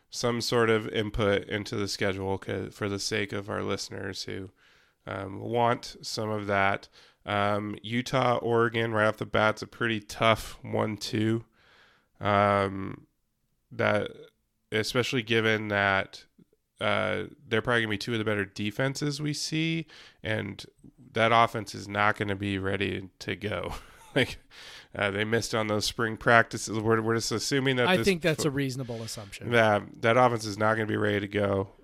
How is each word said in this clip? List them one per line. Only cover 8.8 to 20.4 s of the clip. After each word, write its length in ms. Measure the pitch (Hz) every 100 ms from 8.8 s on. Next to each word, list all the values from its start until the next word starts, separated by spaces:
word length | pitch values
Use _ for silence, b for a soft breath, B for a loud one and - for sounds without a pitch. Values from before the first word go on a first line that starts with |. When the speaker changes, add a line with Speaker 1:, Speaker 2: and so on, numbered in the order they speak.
| 117
Speaker 1:
right 140 | 110 107
off 100 | 107
the 80 | 104
bat's 360 | 110 107 107
a 60 | -
pretty 320 | - 117 110
tough 580 | - - 113 110 - -
one 320 | 113 110 110 104
two. 480 | - 113 110 113 - b b b b b b _
Um, 880 | 101 101 101 101 98 98 98 101 - _ _ _ _ _ _
that, 400 | 117 110 104 - - - _ _ _ _
especially 480 | 110 107 131 117 135
given 460 | 110 113 110 110 107
that, 560 | 101 101 95 92 - - _ _ _ _ _
uh, 420 | 107 104 101 98 95 - -
they're 140 | 110
probably 200 | 127 120
gonna 80 | 110
be 60 | 101
two 140 | -
of 80 | 117
the 60 | 107
better 180 | 104
defenses 800 | 95 - 104 - 135 139 147 143
we 100 | 151
see, 520 | 147 - 160 160 165 156 B B B
and 440 | - 110